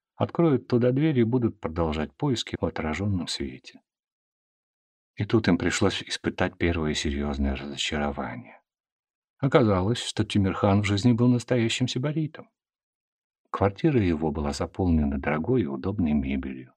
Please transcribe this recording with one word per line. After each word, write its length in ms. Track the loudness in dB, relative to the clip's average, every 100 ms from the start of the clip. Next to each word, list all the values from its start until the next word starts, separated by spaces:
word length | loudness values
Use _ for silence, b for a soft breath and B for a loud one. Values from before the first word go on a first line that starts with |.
| _
откроют 540 | -4 -2 2 4 2 2
туда 240 | 2 4
дверь 260 | 2 2 4
и 60 |
будут 340 | 2 2 0 -2
продолжать 560 | -6 -2 -2 -2 -4
поиски 420 | -4 -2 -2 -4 -4
в 40 |
отражённом 640 | -4 -4 -6 -4 -2 -2 -4
свете. 520 | -6 -8 -10 -18 -20 _ _ _ _ _ _ _ _ _ _ _ _ _ -8
И 80 |
тут 240 | 0 2 4
им 100 | 2
пришлось 440 | 0 0 0 0
испытать 540 | -6 -6 -6 -2 -4 0
первое 380 | -2 0 -2
серьёзное 640 | -2 -4 -2 -4 -2 -2 -2
разочарование. 1040 | -8 -8 -6 -4 -4 -6 -8 -10 -16 -20 _ _ _ _ _ _ _ _
Оказалось, 600 | 2 4 4 4 2 -2
что 260 | -4 -4
Тимирхан 580 | 0 2 2 2 4 4
в 20 |
жизни 280 | 2 2 4
был 140 | 4 4
настоящим 600 | 2 0 0 0 0 -2
сибаритом. 600 | -2 -4 -4 -6 -8 -20 _ _ _ _ _ _ _ _ _ _
Квартира 500 | 0 0 2 2 2
его 300 | 2 2 0
была 220 | -2 -4
заполнена 640 | -4 -6 -2 2 2 2 0
дорогой 440 | -2 -2 0 0
и 40 | 0
удобной 460 | -4 -6 -2 0
мебелью. 600 | 0 0 -4 -6 -10 -16